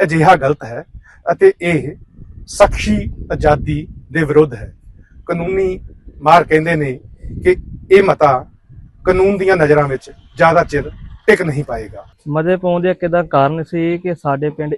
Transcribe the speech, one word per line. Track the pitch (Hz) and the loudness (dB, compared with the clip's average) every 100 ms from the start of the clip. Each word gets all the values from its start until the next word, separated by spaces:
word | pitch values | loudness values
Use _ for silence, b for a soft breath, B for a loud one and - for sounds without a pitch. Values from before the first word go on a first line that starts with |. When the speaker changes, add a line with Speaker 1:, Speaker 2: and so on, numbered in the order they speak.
Speaker 1:
ਅਜਿਹਾ | 160 160 160 175 | 0 2 2 2
ਗਲਤ | 135 151 | 0 -4
ਹੈ | 117 117 170 - b b - | -8 -14 -16 -20 b b -6
ਅਤੇ | 160 196 - | 2 2 2
ਇਹ | 175 156 127 - - - - - - | -2 -2 -4 -12 -20 -20 -20 -20 -6
ਸ਼ਖਸੀ | - 202 - 214 208 202 - - | 2 2 2 -2 -2 -2 -10 -8
ਆਜ਼ਾਦੀ | 156 151 143 147 147 160 - - | 0 2 2 0 -6 -6 -16 -8
ਦੇ | 147 | -4
ਵਿਰੁੱਧ | 147 147 156 | 2 4 4
ਹੈ। | 113 101 - - - b b - | 0 -14 -18 -20 -20 b b -8
ਕਾਨੂੰਨੀ | 170 170 190 185 185 - - - - | -6 -4 -2 -2 -4 -12 -20 -20 -6
ਮਾਹਰ | 151 170 | 4 4
ਕਹਿੰਦੇ | 151 156 160 165 | 4 0 0 -2
ਨੇ | 139 127 - - - - | -4 -8 -14 -18 -14 -4
ਕਿ | 180 185 - - - | 0 0 -2 -10 2
ਇਹ | 196 | 4
ਮਤਾ | 190 147 147 131 147 _ _ - - - | 4 2 2 2 -4 _ _ -20 -20 -8
ਕਾਨੂੰਨ | - 185 190 202 | -2 2 2 2
ਦੀਆਂ | 190 185 | 2 2
ਨਜ਼ਰਾਂ | 151 147 143 | 4 4 2
ਵਿੱਚ | 131 - - - - | -4 -10 -20 -12 2
ਜ਼ਿਆਦਾ | 165 170 | 4 4
ਚਿਰ | 165 143 131 - - - - | 2 -2 -6 -12 -18 -6 2
ਟਿਕ | 202 | 2
ਨਹੀਂ | 165 139 | 2 -4
ਪਾਏਗਾ। | 143 113 104 104 - _ 151 | -6 -8 -10 -16 -20 _ -6
Speaker 2:
ਮਤੇ | 151 165 185 | -4 0 0
ਪਾਉਣ | 180 175 | 0 0
ਦੇ | 175 | 0
ਇੱਕ | 180 | -2
ਇਹਦਾ | 175 175 | -2 -2
ਕਾਰਨ | 156 143 139 160 | 0 2 2 0
ਸੀ | 156 170 165 170 | -6 -4 -2 -4
ਕਿ | 175 | -6
ਸਾਡੇ | 165 151 139 151 | -6 -4 -4 -4
ਪਿੰਡ | 143 151 | -6 -8